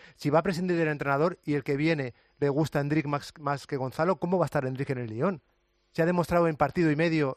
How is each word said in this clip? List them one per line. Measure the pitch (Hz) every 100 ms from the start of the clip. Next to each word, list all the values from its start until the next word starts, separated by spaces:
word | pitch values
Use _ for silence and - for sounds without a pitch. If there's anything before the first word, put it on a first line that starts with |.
| - -
Si | 147
va | 151
a |
prescindir | 175 175 180 170
del | 156
entrenador | 147 143 139 165 175
y | - 147
el |
que | 135 139
viene | 156 160 127 - _ _
le | 143
gusta | 139 156 151
a |
Endrick | 143 151 147
más, | 143 - -
más | 143 143 -
que | 143
Gonzalo, | 131 - 165 185
¿cómo | 175 185
va | 151
a |
estar | 151 131
Endrick | 131 139
en | 127
el | 120
Lyon? | 110 170 175 - _ _ _ _
Se | -
ha | 165
demostrado | 180 160 175 170
en | 151
partido | 139 - 165
y | 147
medio, | 170 160 139